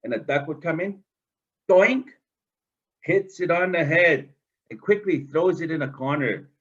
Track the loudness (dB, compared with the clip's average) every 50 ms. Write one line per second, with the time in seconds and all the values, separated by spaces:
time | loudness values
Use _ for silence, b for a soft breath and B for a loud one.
0 | -8 -6 -8 -8 -4 -4 -4 -4 -4 -6 -12 -8 -6 -6 -4 -4 -6 -8 -8 -12
1 | _ _ _ _ _ _ _ _ _ _ _ _ _ 4 6 6 6 6 2 0
2 | -4 -8 -20 _ _ _ _ _ _ _ _ _ _ _ _ _ _ _ _ _
3 | -4 0 0 0 0 -2 -8 -8 -2 -2 0 0 0 0 0 -2 0 2 2 4
4 | 4 4 4 2 -2 -10 _ _ _ _ _ _ _ _ -20 -12 0 0 0 0
5 | 2 -4 -4 -4 -4 -4 -2 0 0 0 0 -2 -6 -6 -6 -6 -6 -8 -8 -8
6 | -6 -4 -2 -2 -2 -4 -4 -6 -10 -18 _ _